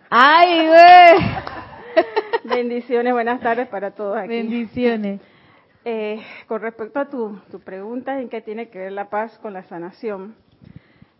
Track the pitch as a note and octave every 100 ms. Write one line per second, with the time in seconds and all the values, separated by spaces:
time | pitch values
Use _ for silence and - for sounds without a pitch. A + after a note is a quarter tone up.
0 | _ A3+ C4+ D#4+ F4+ E4 D#4+ E4 F4 F4+
1 | F4 E4+ - - - - - - - -
2 | - A4 - A4+ A3+ B3 A#3+ A#3+ A#3+ A#3+
3 | A#3+ B3 A#3 A#3+ A#3+ A#3 B3 G3 G3 G3
4 | G3+ A3 G3 A#3 A3+ A#3 A3+ B3 B3 A3+
5 | G3+ G3 - _ _ _ _ _ A#3+ A3+
6 | G#3+ A3 - - - A3 A3+ A3+ G#3+ C#4+
7 | C#4+ C4+ G#3+ G3 _ F#3+ - F#3+ G3+ B3
8 | C4 C4+ B3 A3+ A3 A3 A3+ F#3 F#3+ G3
9 | G3 G#3 A3+ - A3 F#3+ - F3 E3+ -
10 | A3+ G3 G3 A3 _ _ - - _ _
11 | _